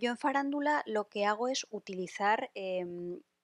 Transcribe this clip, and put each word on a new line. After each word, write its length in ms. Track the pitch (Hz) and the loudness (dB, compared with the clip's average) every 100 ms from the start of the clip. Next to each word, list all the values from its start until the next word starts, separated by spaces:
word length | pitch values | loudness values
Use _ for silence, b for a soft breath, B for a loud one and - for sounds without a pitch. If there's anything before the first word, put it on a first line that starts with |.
yo 100 | 240 | -2
en 60 | 240 | 0
Farándula 680 | 285 269 277 285 285 294 - | 2 2 2 2 2 2 2
lo 240 | 214 202 | -2 0
que 160 | 208 202 | 0 2
hago 220 | 214 254 | 2 0
es 180 | 269 - | -2 -4
utilizar, 840 | 208 - 185 180 - 202 233 254 | -8 -6 -6 -6 0 2 2 0
em, 680 | 202 190 185 175 175 175 180 - _ | -4 -2 -2 -2 -4 -6 -8 -12 _